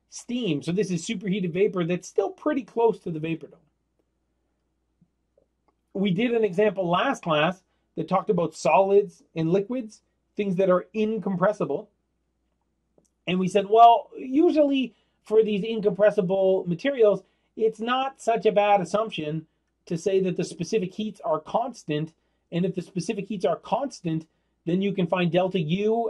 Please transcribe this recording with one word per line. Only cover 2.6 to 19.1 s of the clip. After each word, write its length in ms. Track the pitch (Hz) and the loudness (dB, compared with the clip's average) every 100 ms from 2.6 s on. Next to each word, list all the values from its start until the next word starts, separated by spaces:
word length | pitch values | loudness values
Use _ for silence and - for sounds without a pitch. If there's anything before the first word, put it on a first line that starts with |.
close 360 | 220 - 233 196 | -4 0 0 0
to 120 | - | -6
the 80 | 160 | -8
vapor 280 | 160 160 - | -6 -8 -10
dome. 120 | - _ _ _ _ _ _ _ _ _ _ _ _ _ _ _ _ _ _ _ _ _ _ _ | -20 _ _ _ _ _ _ _ _ _ _ _ _ _ _ _ _ _ _ _ _ _ _ _
We 180 | 202 202 | -2 0
did 200 | 175 247 | 0 0
an 140 | 233 214 | 2 0
example 440 | 170 214 190 180 | 2 2 2 -2
last 340 | 175 247 254 | 0 0 -2
class 400 | 175 151 160 185 _ _ _ - | -2 2 0 -2 _ _ _ -10
that 100 | 156 | -2
talked 220 | 180 - | -2 0
about 260 | 180 165 - | -2 -2 -2
solids 680 | 170 165 196 202 196 - _ 165 | 2 4 6 4 2 -8 _ -6
and 160 | 160 | 0
liquids, 520 | 190 202 254 220 - _ _ _ - | 0 -2 -8 -8 -16 _ _ _ -6
things 180 | 202 180 | -4 0
that 140 | 190 | 2
are 180 | 180 180 | 2 0
incompressible. 960 | 220 214 220 190 180 190 208 151 143 - _ _ _ _ _ _ _ _ _ _ _ _ _ - | -4 -2 -2 -4 0 0 0 -4 -6 -8 _ _ _ _ _ _ _ _ _ _ _ _ _ -6
And 140 | 185 | -2
we 80 | 185 | 0
said, 180 | 202 196 | 0 2
well, 400 | 220 233 226 - - | 8 8 8 0 -14
usually 760 | 262 269 339 302 294 269 247 - _ _ | -4 2 2 4 2 2 -4 -8 _ _
for 200 | _ 220 | _ 2
these 200 | 214 208 | 2 0
incompressible 1000 | 220 226 202 180 208 202 175 196 190 190 180 | -2 -2 -2 4 2 4 0 2 2 2 -2
materials, 560 | 165 277 269 220 190 - _ _ - | -2 -2 4 4 2 -6 _ _ -2
it's 240 | 220 220 | -2 -2
not 420 | 226 254 269 269 | -4 -2 -4 -6
such 240 | - 226 220 | -2 0 2
a 60 | |
bad 300 | 196 208 202 | 2 4 4
assumption 640 | 175 202 220 | 2 -2 -4